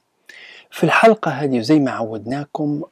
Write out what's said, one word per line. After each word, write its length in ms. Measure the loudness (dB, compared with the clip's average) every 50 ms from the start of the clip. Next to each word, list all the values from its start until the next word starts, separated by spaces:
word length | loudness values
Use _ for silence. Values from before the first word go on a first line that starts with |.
| _ _ _ _ _ _ -20 -20 -20 -20 -20 -20 -20 _
في 120 | -6 -2 -2
الحلقة 480 | 0 2 4 6 6 4 4 0 -4
هذه 280 | -4 -4 -4 -2 -2 -2
زي 200 | 2 2 4 4
ما 120 | 4 0
عودناكم 920 | -2 -4 -8 -8 -8 -10 -8 -8 -8 -8 -8 -10 _ -6 -4 -4 -4 -6 -8 -12